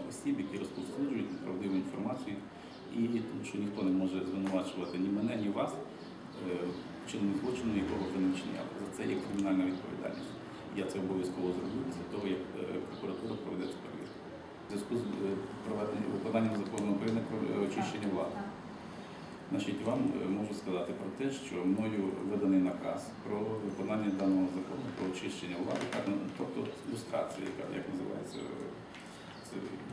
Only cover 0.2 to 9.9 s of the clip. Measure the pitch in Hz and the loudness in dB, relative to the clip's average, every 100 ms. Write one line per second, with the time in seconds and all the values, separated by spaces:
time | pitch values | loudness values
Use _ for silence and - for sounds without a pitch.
0.2 | 143 - - 98 - - - 131 143 113 | 2 2 2 -2 -4 -4 -4 0 2 2
1.2 | - - - 92 101 95 - 92 110 131 | 0 -2 -2 0 2 2 2 0 0 0
2.2 | 104 101 - - - - - 117 117 117 | -4 -6 -6 -12 -12 -12 -4 2 4 2
3.2 | 110 - - 101 104 104 95 92 92 92 | 0 -4 -4 0 0 2 4 6 4 2
4.2 | 92 95 98 95 92 92 87 90 98 101 | 0 2 2 2 0 -2 -2 2 2 4
5.2 | 113 113 104 107 156 - - - - - | 4 2 2 2 0 -2 -6 -10 -10 -10
6.2 | - 92 90 90 90 90 - - - - | -10 -6 -2 0 0 -4 -6 -8 -4 2
7.2 | 101 95 127 123 117 101 92 95 95 95 | 2 4 2 2 2 2 2 2 2 4
8.2 | 92 92 - - - - 98 - 104 92 | 4 4 0 -4 -4 -4 -4 -2 0 0
9.2 | 98 101 98 92 92 92 - | 0 2 4 6 4 2 -4